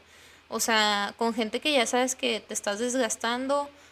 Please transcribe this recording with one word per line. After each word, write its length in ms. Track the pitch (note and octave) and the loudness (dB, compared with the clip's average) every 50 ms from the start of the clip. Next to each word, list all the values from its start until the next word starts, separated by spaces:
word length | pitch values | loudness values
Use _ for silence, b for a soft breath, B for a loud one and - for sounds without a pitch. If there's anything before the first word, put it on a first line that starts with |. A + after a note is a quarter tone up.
| B B B B B B B B B - | B B B B B B B B B -10
O 140 | - A3+ | -6 -4
sea, 520 | - - A3+ G#3+ G#3+ G#3 G#3 G3+ G3+ G3+ - - | 0 2 2 4 4 4 2 2 0 -4 -4 -2
con 160 | A#3 A#3 A3 | -2 0 0
gente 260 | A#3+ A3+ G#3+ - B3+ | 0 -2 -2 -4 -2
que 140 | - D4+ D4 | 0 2 2
ya 120 | C4 A3+ | 2 2
sabes 300 | A3+ - B3 B3+ B3+ B3+ | 2 2 2 2 0 0
que 240 | - - A#3+ A3+ G3+ | -2 -2 -2 -2 -2
te 140 | - - A3 | -4 -8 -8
estás 260 | - - G#3 G3+ G3+ | -6 -4 -2 -2 -2
desgastando 880 | A#3+ B3 - C4 A#3+ A3 - - - A3+ A#3+ B3 C4 C4+ C#4+ C#4+ C#4+ C#4+ B B B B | -2 -2 0 0 0 0 -2 -2 -2 -2 -2 -2 0 0 0 0 0 -2 B B B B